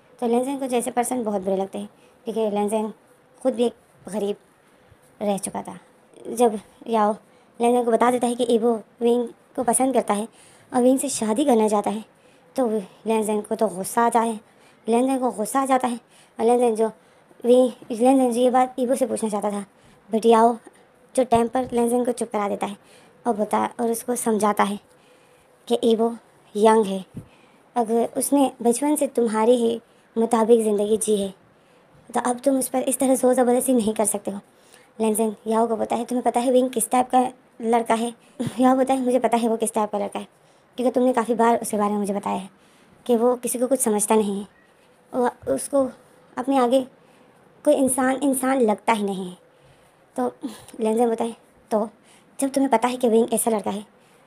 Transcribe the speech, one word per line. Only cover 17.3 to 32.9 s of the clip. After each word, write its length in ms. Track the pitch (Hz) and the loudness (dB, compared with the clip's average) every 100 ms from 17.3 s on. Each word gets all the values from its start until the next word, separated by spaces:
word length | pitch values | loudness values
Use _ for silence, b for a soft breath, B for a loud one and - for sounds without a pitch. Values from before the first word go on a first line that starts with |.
| - 233 | -4 4
वी-, 460 | 247 254 - - | 6 4 0 -10
लेंजन 400 | 220 254 269 254 | 0 4 4 4
जो 100 | 233 | 2
ये 80 | 254 | 2
बात 260 | 247 254 262 | 2 0 0
ईवो 160 | 240 254 | -2 0
से 100 | 247 | -2
पूछना 240 | 214 220 | -2 -4
चाहता 220 | 202 208 | -4 -4
था, 140 | 202 202 _ b b - | -4 -8 _ b b -6
but 140 | 214 226 | 0 4
याओ 320 | 226 233 226 - - _ _ _ - | 6 4 2 -8 -20 _ _ _ -4
जो 80 | |
टेम्पर 460 | 247 233 233 262 247 | 0 2 0 -2 -4
लेंजन 320 | 240 233 247 247 | -2 0 0 -2
को 60 | |
चुप 200 | 240 226 | -4 -4
करा 180 | 214 202 | -4 -4
देता 180 | 202 202 | -4 -6
है 100 | 202 b b b b 240 | -10 b b b b -4
और 60 | |
बता, 360 | 208 208 220 214 - | -4 -2 -2 -2 -2
और 120 | 233 | -4
उसको 240 | 233 - 240 | -4 -4 -4
समझाता 480 | 233 214 208 208 | -2 0 0 0
है 160 | 208 202 - _ b b b b b _ - | -2 -4 -12 _ b b b b b _ -6
कि 120 | 240 | 0
ईवो 340 | 233 220 233 233 - _ _ 208 | 2 2 0 -4 -14 _ _ 2
यंग 300 | 220 220 196 | 4 4 2
है, 200 | 190 185 - b b b b b 247 | -4 -10 -16 b b b b b -4
अगर 340 | 220 233 233 - | -2 0 -2 -4
उसने 340 | 247 285 262 - | 0 2 2 0
बचपन 340 | 233 240 294 302 | 0 0 0 0
से 120 | 285 | -2
तुम्हारे 440 | - 233 214 220 | 0 -2 2 2
ही 300 | 247 233 233 - b b 226 | 2 2 -4 -10 b b -4
मुताबिक 440 | 226 233 220 240 | 0 2 4 4
ज़िंदगी 360 | 214 208 208 214 | 4 0 0 -2
जी 200 | - 208 | 0 -2
है, 160 | 196 - _ _ b b b b - | -2 -10 _ _ b b b b -10
तो 60 | 240 | -4
अब 200 | 247 240 | -4 -2
तुम 200 | 277 269 | 0 0
उस 80 | 254 | 0
पर 140 | 254 | -2
इस 180 | 254 | -2